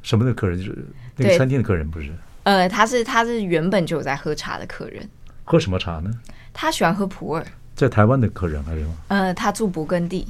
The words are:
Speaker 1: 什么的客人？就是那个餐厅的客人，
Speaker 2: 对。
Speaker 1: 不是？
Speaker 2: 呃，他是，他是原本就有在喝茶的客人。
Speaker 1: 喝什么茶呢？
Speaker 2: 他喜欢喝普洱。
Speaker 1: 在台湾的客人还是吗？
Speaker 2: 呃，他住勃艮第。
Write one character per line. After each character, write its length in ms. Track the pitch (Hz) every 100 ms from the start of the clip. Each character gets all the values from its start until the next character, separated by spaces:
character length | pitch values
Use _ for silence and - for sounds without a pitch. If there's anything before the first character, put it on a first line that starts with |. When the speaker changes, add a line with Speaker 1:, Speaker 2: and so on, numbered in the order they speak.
Speaker 1:
什 140 | - 110
么 60 |
的 100 | 127
客 140 | 107 98
人？ 100 | 87
就 60 |
是 220 | 95 - - - - -
那 100 | 139
个 100 | 175
餐 120 | 131
厅 80 | 135
的 60 |
客 120 | 107 87
人， 100 | 76
Speaker 2:
对。 0 |
Speaker 1:
不 100 | 82
是？ 80 | 73 85 - -
Speaker 2:
呃， 260 | 196 196 185
他 160 | 208 220
是， 180 | 247
他 220 | 233 262 233
是 180 | 240
原 260 | 196 165 170
本 160 | 202 156
就 120 | 151
有 40 |
在 140 | 131 139
喝 180 | -
茶 240 | 151 - -
的 80 | -
客 220 | - -
人。 180 | - - - - -
Speaker 1:
喝 160 | - 165
什 100 | 160
么 80 | 90
茶 220 | - 82
呢？ 100 | 87 117 - - -
Speaker 2:
他 180 | - 311
喜 100 | 311
欢 140 | 175 190
喝 100 | 196
普 260 | - 175
洱。 140 | 156 156 - - -
Speaker 1:
在 140 | 135
台 160 | - 107
湾 120 | 135
的 60 | 107
客 180 | - 87
人 160 | 73
还 100 | 71
是 120 | 80 78
吗？ 80 | 82 -
Speaker 2:
呃， 240 | 196 190
他 180 | 180 208
住 180 | 208 220
勃 160 | 170 156
艮 220 | 180 170
第。 180 | 185